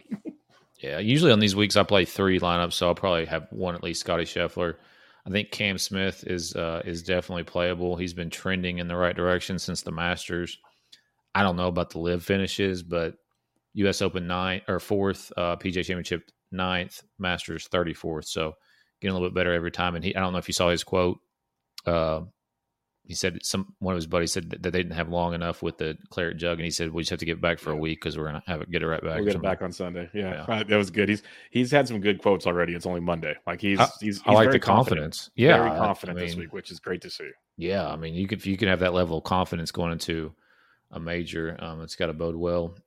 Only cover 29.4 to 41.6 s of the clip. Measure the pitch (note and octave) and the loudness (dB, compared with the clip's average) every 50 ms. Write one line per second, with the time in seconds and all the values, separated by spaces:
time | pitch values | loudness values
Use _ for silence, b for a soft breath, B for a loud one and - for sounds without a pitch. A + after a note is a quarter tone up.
29.4 | F#2+ G2 F#2 - F#2+ F2+ F2 - F#2+ F2 F2 F2 F2 F2 - G#2 G2 F#2 F2 D#2 | 0 -2 -2 -2 -4 -8 -6 -6 -8 -8 -6 -8 -10 -8 -6 -6 -6 -4 -6 -6
30.4 | D2+ - A2+ G#2+ G#2+ G2+ G#2+ G#2 G2+ F#2 E2 G#2+ G2+ G2 G#2 G2+ B B B B | -4 -4 -2 -2 2 4 4 4 4 2 2 2 2 2 2 0 B B B B
31.4 | B B - A#2+ B2 B2 D3 C#3+ C3+ A#2+ A#2 G#2 F#2 G#2 G2+ - - G#2 G2 F2 | B B 0 0 2 4 4 4 4 4 0 0 2 2 0 4 4 4 4 4
32.4 | - F#2 F2 F2 F2 E2+ F2 E2+ - F#2 F2+ F2 F2 F2 E2+ E2 D#2+ D2+ D2+ - | 2 0 2 2 0 0 -2 -4 -4 -4 -2 -2 0 -2 -2 -2 -2 -6 -6 -6
33.4 | - F2 F2 E2 G#2+ G2+ G2 G2 B2 - - - G#2+ G#2+ G2+ F#2+ - - G#2 G#2+ | -6 -8 -6 -2 0 0 4 4 4 2 2 -2 -4 -4 -4 0 4 8 8 10
34.4 | A2+ C3 C3+ - - - A2+ A2+ C3 - - D#2+ D2+ D#2+ - - - - _ - | 10 8 6 4 4 6 6 6 6 4 2 0 0 -4 -8 -10 -12 -10 _ 6
35.4 | A#2 D#3 E3 A#2 A#2 - D#2 E2 A2+ G#2 F#2+ - - F2+ F2 F2+ F2+ F2 E2+ F2+ | 8 8 8 8 6 4 2 2 2 0 0 -2 -4 -8 -6 -4 -4 -4 -4 -6
36.4 | E2+ D#2 - F#2 - - F2+ D#2 - G#2 F2+ F2 - - - - D#2+ C#2 - - | -8 -8 -10 -12 -12 -12 -16 -12 -6 -6 -6 -6 -6 -12 -14 -12 -12 -14 -14 -18
37.4 | _ _ _ - E2 F2+ F#2+ G2 E2 D2 D2+ D#2+ D#2+ D#2+ D#2+ F2 G2 F#2+ A2 F#2 | _ _ _ -6 -4 -2 0 0 -2 -2 -4 -6 -6 -6 -4 -2 -2 -2 -2 -4
38.4 | - G2 G2 F#2 A2 F#2+ F#2 E2+ F2+ F2+ F2 F2+ F2+ E2 E2 D#2 - - F#2 F#2 | -2 -2 0 2 4 2 4 4 4 2 4 2 2 2 0 -4 0 0 2 2
39.4 | F2+ - F2+ E2+ D#2+ - - F2+ F2 E2+ E2+ E2 - - E2 E2 D#2 D#2 - b | 2 0 -2 -4 -4 -6 -4 -4 -2 -2 -2 -4 -4 -4 -4 -4 -4 -8 -10 b
40.4 | b b b b b b b b b _ - E2 D#2+ E2 F2 F2 E2+ E2 E2+ E2 | b b b b b b b b b _ -14 -10 -8 -6 -4 -4 -6 -6 -6 -6
41.4 | D#2+ E2 E2 - | -6 -6 -6 -8